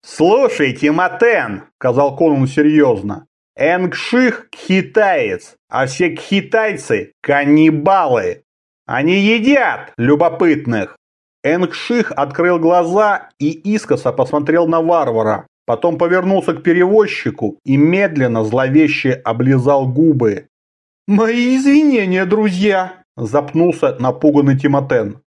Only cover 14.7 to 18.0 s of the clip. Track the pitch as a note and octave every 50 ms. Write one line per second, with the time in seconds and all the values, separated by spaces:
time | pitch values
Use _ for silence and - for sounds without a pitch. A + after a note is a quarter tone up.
14.7 | E3 E3 E3 E3 F3 E3 C#3+ B2 A2+ A2+ G#2+ A2 G#2+ G2 - _ _ _ _ -
15.7 | A#2+ A2+ - F3 E3 - F3 E3+ F3+ F#3 F3+ F#3+ G3 F#3 F3+ - E3 D#3+ - F3
16.7 | E3 F3 F3+ F#3 G#3 A3 G#3 - - - - - - - - G#2 - _ _ -
17.7 | C3+ C3+ D3 D#3+ F3 G3